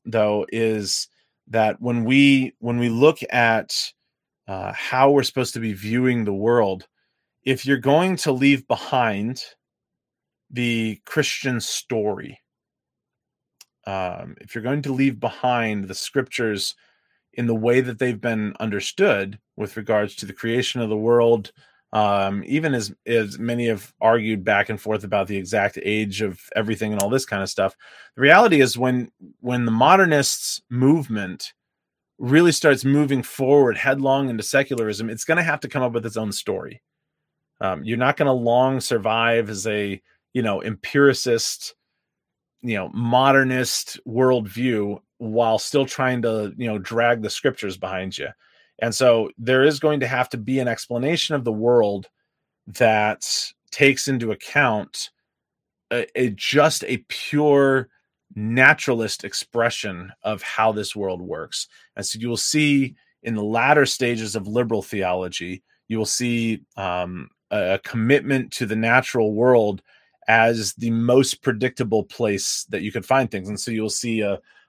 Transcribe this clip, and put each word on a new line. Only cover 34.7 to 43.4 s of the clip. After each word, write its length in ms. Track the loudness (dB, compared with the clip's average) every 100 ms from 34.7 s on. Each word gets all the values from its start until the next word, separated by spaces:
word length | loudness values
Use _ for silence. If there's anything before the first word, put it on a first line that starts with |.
| -2 -4 -4 -6
it's 140 | -6
gonna 180 | -2 0
have 180 | 0 -2
to 80 | -4
come 140 | -4
up 100 | -2
with 140 | -4 -6
its 120 | -6
own 140 | -6
story. 500 | -6 -6 -6 -8 -16 _ _ _ _ _ _ _ -6
Um, 220 | -6 -4
you're 140 | -4 0
not 180 | 0 2
gonna 160 | 2
long 480 | 2 2 2 2 0
survive 680 | -2 -2 0 0 2 2 0
as 160 | -4 -4
a, 340 | -2 -4 -8 _ _ _
you 100 | -4
know, 180 | -2 -2
empiricist, 1120 | -6 -8 -2 4 6 4 0 0 -2 -8 -12 -18 _ _ _ _ _ _ _ _
you 140 | -6 -4
know, 140 | -4
modernist 1120 | -4 0 4 6 6